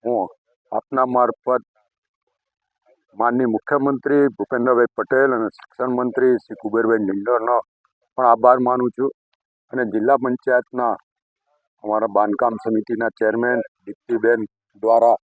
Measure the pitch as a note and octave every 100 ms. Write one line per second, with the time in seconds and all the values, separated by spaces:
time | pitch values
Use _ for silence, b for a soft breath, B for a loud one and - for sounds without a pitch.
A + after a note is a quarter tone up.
0 | A#2 A#2+ F#2+ - _ _ _ A2 _ C3+
1 | B2+ B2 A#2+ - - B2+ _ _ _ _
2 | _ _ _ _ _ _ _ _ _ _
3 | _ G2 A#2 A#2+ B2 A2 - C#3+ C#3 C3+
4 | C#3 C#3+ C#3 - - B2+ A#2+ A#2+ A#2 -
5 | G#2 C3 C#3 B2 A2 _ - _ B2+ B2
6 | B2 B2 B2+ B2 _ G#2+ A2 A2 A2 A2+
7 | G2+ G2 G#2 B2 A2+ A#2+ - _ _ _
8 | _ - B2+ A#2 B2 A2 B2 B2 B2 -
9 | C3+ - _ _ _ _ _ B2+ A#2+ G#2+
10 | A2 C#3 B2 B2 - B2+ - B2+ A#2+ G2
11 | _ _ _ _ _ _ _ _ G#2+ G#2+
12 | A2 G2+ G#2 G#2 B2 A2 A2+ A2 G#2+ A2+
13 | A2+ _ A2 A2 A#2+ B2 A2 _ - G#2
14 | _ A#2 A2 A#2 G#2+ _ _ G2+ A2 A2+
15 | A#2 A2